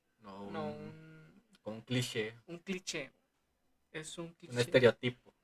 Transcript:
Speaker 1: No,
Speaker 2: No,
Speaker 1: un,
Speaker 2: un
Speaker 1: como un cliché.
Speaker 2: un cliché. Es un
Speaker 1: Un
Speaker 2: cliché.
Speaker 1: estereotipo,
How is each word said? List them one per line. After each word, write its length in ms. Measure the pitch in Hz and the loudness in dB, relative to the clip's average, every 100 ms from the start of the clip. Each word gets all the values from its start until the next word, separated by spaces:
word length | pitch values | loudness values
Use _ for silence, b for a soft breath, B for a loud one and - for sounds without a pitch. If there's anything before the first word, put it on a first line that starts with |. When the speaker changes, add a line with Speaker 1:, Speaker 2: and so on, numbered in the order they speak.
| _ _ | _ _
Speaker 1:
No, 320 | 107 98 101 | -16 -12 -8
Speaker 2:
No, 160 | 160 151 | -6 -6
Speaker 1:
un, 20 | 151 | -6
Speaker 2:
un 680 | 151 156 160 156 156 - _ - | -12 -14 -18 -20 -20 -20 _ -14
Speaker 1:
como 160 | - 110 | -10 -8
un 40 | |
cliché. 520 | - 123 123 117 107 113 - | -2 -2 0 -2 -4 -6 -14
Speaker 2:
un 120 | 170 | -12
cliché. 520 | - 185 - 165 135 _ _ _ _ _ _ _ _ | -6 -6 -4 -6 -8 _ _ _ _ _ _ _ _
Es 260 | 160 156 - | -12 -10 -10
un 80 | 170 | -10
Speaker 1:
Un 60 | |
Speaker 2:
cliché. 280 | - - 123 | -12 -6 0
Speaker 1:
estereotipo, 720 | 120 175 120 - 127 - - _ | 6 8 8 6 -2 -4 -16 _